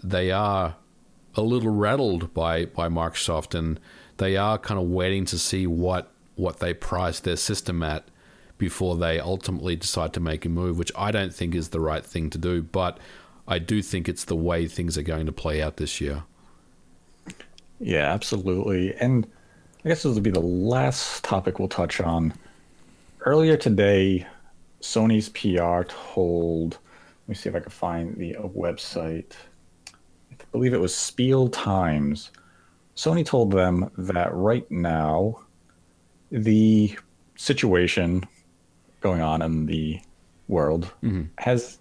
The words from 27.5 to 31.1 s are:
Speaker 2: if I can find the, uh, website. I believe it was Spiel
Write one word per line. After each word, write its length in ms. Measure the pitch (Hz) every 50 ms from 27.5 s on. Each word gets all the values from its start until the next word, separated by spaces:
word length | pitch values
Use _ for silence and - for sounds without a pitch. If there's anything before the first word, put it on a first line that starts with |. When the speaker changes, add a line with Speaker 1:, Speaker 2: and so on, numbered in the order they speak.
Speaker 2:
if 40 | -
I 60 | 180
can 100 | - -
find 460 | - - - - - 85 85 87 -
the, 200 | - 90 82 -
uh, 60 | - -
website. 880 | 92 - 95 90 85 80 - - - - 87 82 80 80 82 - - - - - - - - - - _ _ - - -
I 440 | - _ _ _ _ _ - - - - - -
believe 200 | 120 123 127 123
it 80 | 95
was 140 | 90 90 -
Spiel 540 | - - -